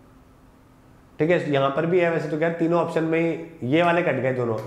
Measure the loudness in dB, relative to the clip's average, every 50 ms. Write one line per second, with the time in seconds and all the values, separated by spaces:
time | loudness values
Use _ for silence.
0 | -20 -20 -20 -20 -20 -20 -20 -20 -20 -20 -20 _ -20 -20 -20 -20 -20 -20 -20 -20
1 | -20 -18 -4 -2 0 2 2 2 0 0 0 2 2 2 0 0 0 0 2 2
2 | 2 2 0 -2 -2 -4 -2 -2 -2 -2 0 0 0 0 2 0 0 0 -2 -2
3 | 0 0 0 0 0 0 -2 -4 -8 -14 -14 -10 -4 0 2 2 4 4 2 2
4 | 2 0 0 0 0 -2 -2 0 -2 -2 -2 -4 -6